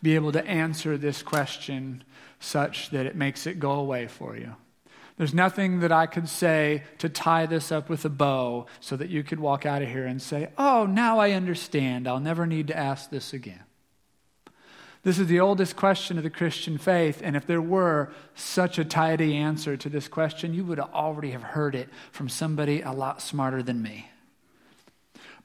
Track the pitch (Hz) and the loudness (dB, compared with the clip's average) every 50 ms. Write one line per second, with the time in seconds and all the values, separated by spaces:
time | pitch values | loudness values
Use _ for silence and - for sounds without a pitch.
0 | - 160 156 160 156 151 143 160 - - 196 165 160 165 160 156 - 156 151 143 | 4 4 4 4 4 2 0 0 0 0 0 0 0 0 -2 -4 -4 -4 -2 -2
1 | 143 147 139 - - - - 151 143 139 - - - - 143 135 135 135 127 127 | -2 -2 -4 -4 -8 -4 -2 -2 -2 -2 -4 -10 -8 -8 -8 -6 -6 -8 -10 -12
2 | - _ - - - - - _ - - - 151 143 147 - - - - - 139 | -14 _ -20 -20 -20 -20 -20 _ -14 -4 -2 0 0 0 -4 -8 -10 -6 -4 -4
3 | 131 135 - 180 143 139 135 - - 160 185 185 143 139 139 143 143 135 135 123 | -4 -2 -2 -2 -2 -2 -2 -4 -8 -8 -6 -4 -2 -2 0 0 -2 -2 -4 -4
4 | 120 113 - - - - 113 113 120 120 110 - _ _ _ _ _ _ - - | -6 -8 -12 -12 -12 -12 -12 -12 -12 -14 -14 -16 _ _ _ _ _ _ -20 -20
5 | - - _ _ 165 147 139 170 180 190 185 - 196 190 185 180 170 170 165 160 | -20 -20 _ _ -2 0 4 4 4 4 4 2 0 0 2 2 4 6 6 6
6 | 165 160 - 175 170 156 - - - 175 160 156 151 147 151 147 147 - - - | 4 4 0 -4 -4 -4 -4 0 2 4 4 4 4 2 2 0 -2 -10 -14 -6
7 | - 165 151 - - 165 165 165 165 156 165 160 143 - 160 156 151 - 170 147 | -6 -4 -4 0 2 4 4 4 4 2 0 -2 -2 0 -4 -4 -2 -2 -6 -4
8 | - 156 147 135 147 143 135 131 127 123 120 120 120 - - - - - 143 131 | -2 -4 0 2 2 4 4 2 0 0 -2 -4 -6 -10 -16 -20 -10 -8 -6 -6
9 | 143 175 185 151 147 143 - 160 151 143 139 139 139 147 143 143 143 123 117 135 | -6 -4 -4 -4 -4 -4 -6 -4 0 0 0 0 0 -2 -2 -2 -2 -4 -4 -4
10 | 131 127 127 131 - - 156 143 151 - - - 277 277 269 233 214 196 190 214 | -4 -4 -6 -6 -6 -6 -4 -4 -4 -6 -4 0 2 4 4 4 4 4 2 4
11 | 240 233 226 220 208 202 202 190 185 180 175 170 - - - 147 135 131 127 123 | 4 4 4 6 4 4 4 2 0 -2 -2 -4 -6 -2 0 0 2 2 0 -2
12 | 123 127 123 131 143 156 165 165 170 165 160 156 156 143 156 165 147 139 135 135 | -2 -2 -2 -2 -2 -2 0 0 0 0 0 0 -2 -2 -2 -2 0 -2 -2 -4
13 | - - - 139 - - - 135 120 107 92 87 - _ _ _ _ _ _ _ | -6 -8 -8 -8 -8 -8 -10 -10 -12 -12 -16 -16 -20 _ _ _ _ _ _ _
14 | _ _ _ _ _ _ _ _ _ - _ _ _ - - - - - - - | _ _ _ _ _ _ _ _ _ -20 _ _ _ -20 -20 -20 -20 -20 -20 -4
15 | _ 190 180 170 196 170 170 175 180 196 202 190 196 175 - - - 196 196 180 | _ 2 4 4 4 6 6 6 8 6 6 4 2 0 0 2 4 4 4 4
16 | - - 180 165 151 160 151 - 170 165 143 - - - 160 143 - - 185 175 | 2 -4 -4 -2 -2 -4 -2 0 0 0 0 -2 -6 -4 -6 -2 2 4 4 6
17 | 170 156 143 - - 165 143 143 139 - 170 170 160 165 180 190 185 175 160 147 | 4 4 2 -2 -4 -2 -2 -2 0 0 0 0 0 2 2 4 4 4 4 2
18 | 143 - - - - - _ - - - - - 180 175 175 - 165 156 - 165 | 0 -2 -6 -18 -20 -20 _ -14 -10 -4 0 2 2 2 2 -2 -2 0 2 2
19 | 160 160 160 156 160 156 147 147 151 151 156 151 156 151 143 131 - 151 147 147 | 4 4 4 2 2 2 2 2 2 0 0 -2 -2 -4 -6 -4 -6 -4 -6 -6
20 | 139 - - - 160 156 156 - - 170 165 170 196 175 170 147 143 - - - | -6 -6 -2 -2 0 0 -2 -4 -6 -4 -4 -4 -2 -4 -4 -4 -6 -4 -2 -2
21 | 151 156 156 151 147 143 127 123 117 - - 156 151 147 135 143 131 - - - | -2 -2 -2 -4 -6 -6 -6 -8 -10 -6 -2 0 0 0 0 -2 -6 -8 -14 -20
22 | - - - - 147 127 - - 165 160 156 147 151 143 147 151 - - 131 135 | -20 -18 -12 -8 -8 -6 -4 -4 -2 -2 0 0 2 2 0 0 0 -4 -4 -4
23 | 135 131 131 - - - - 147 135 131 131 131 123 123 123 120 113 107 104 107 | -4 -4 -4 -6 -8 -6 -4 -2 0 0 0 -2 -2 -2 -2 -2 -4 -6 -8 -12
24 | - - - _ _ _ _ _ _ _ _ _ _ _ _ _ _ - _ _ | -16 -18 -20 _ _ _ _ _ _ _ _ _ _ _ _ _ _ -20 _ _
25 | _ _ _ - - - - - - | _ _ _ -20 -20 -20 -20 -12 2